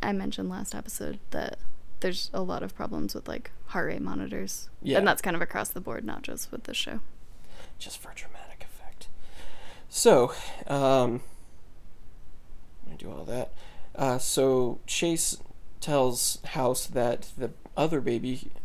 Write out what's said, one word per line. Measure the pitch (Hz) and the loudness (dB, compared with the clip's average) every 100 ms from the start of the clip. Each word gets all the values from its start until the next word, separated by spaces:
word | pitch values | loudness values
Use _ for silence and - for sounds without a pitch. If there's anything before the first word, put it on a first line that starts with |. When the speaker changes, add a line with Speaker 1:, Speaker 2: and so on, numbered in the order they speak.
Speaker 1:
I | - | 0
mentioned | 202 196 - 185 | 0 -2 -2 -4
last | 185 202 | -4 -6
episode | 208 - - - - - | -6 -6 -6 -4 -4 0
that | - - - - - - - | 0 0 4 6 6 2 2
there's | 190 185 - | 2 2 0
a | - | 0
lot | 185 175 | 0 0
of | 185 | -4
problems | - - - 202 | -4 -2 0 0
with, | - - | 0 -4
like, | - - - - | -6 -4 -4 -2
heart | 185 - | 0 0
rate | - | 0
monitors. | - - - - 196 - - - | 0 0 -2 -4 -4 -4 -6 -6
Speaker 2:
Yeah. | - 156 | 2 4
Speaker 1:
And | 196 | 4
that's | - | 4
kind | 202 170 | 2 2
of | |
across | 165 196 214 | 2 0 -4
the | - | -4
board, | 190 123 | -6 -6
not | - - | -4 -4
just | - - - | -4 -6 -6
with | - | -8
this | - - | -6 -4
show. | - - - - - - - - - - | -2 0 -2 -2 -8 -8 -6 -4 -6 -6
Speaker 2:
Just | - - | -8 -10
for | - | -10
dramatic | - - - - - | -6 -4 -4 -4 -6
effect. | - - - - - - - - - - - - - | -6 -4 -4 -2 -2 0 0 0 2 2 0 -6 -6
So, | - 240 156 120 - - - - | 4 8 8 8 2 -6 -6 -2
um, | 139 135 135 123 120 - - - - - - - - - - - - - - - - - | 2 6 6 6 2 -4 -8 -10 -10 -10 -10 -10 -8 -8 -6 -6 -6 -6 -8 -8 -2 -2
I | 165 | -2
do | 82 | -6
all | 73 | -6
that. | - 123 - - - - - | -4 -4 -2 -4 -4 -2 -2
Uh, | - 135 123 | 2 2 4
so | - - 135 131 123 - - | 4 6 6 6 4 2 -2
Chase | - 170 165 - - - - - - | 0 0 2 0 -2 -6 -6 -6 -4
tells | - 143 127 123 - - | 2 4 4 4 0 0
House | - 156 127 127 - | -2 0 2 2 0
that | 131 120 - - - | 2 2 2 -2 -4
the | 123 - - - | -4 -6 -8 0
other | 156 160 | 2 4
baby, | 123 117 120 131 - - | 2 0 0 -2 0 0